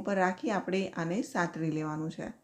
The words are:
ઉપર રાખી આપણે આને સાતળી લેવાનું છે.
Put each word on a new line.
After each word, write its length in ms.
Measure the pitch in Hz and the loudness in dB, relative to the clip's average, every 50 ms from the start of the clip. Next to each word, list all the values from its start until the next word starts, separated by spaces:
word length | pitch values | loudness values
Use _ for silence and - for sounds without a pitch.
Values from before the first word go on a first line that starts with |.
ઉપર 160 | 190 202 202 190 | 2 2 4 4
રાખી 320 | 185 185 190 - - 240 208 180 | 4 4 2 2 0 0 0 0
આપણે 240 | 170 - 185 196 190 - - - | 0 0 0 0 0 0 -2 -2
આને 160 | 165 165 175 226 - - | -2 0 0 0 -2 0
સાતળી 400 | - 202 170 165 - 160 160 160 151 156 | 0 0 0 0 0 0 0 0 0 0
લેવાનું 360 | 156 156 151 156 156 160 160 | -2 -2 -2 -2 -4 -4 -4
છે. 160 | - 160 226 - - | -6 -8 -8 -10 -12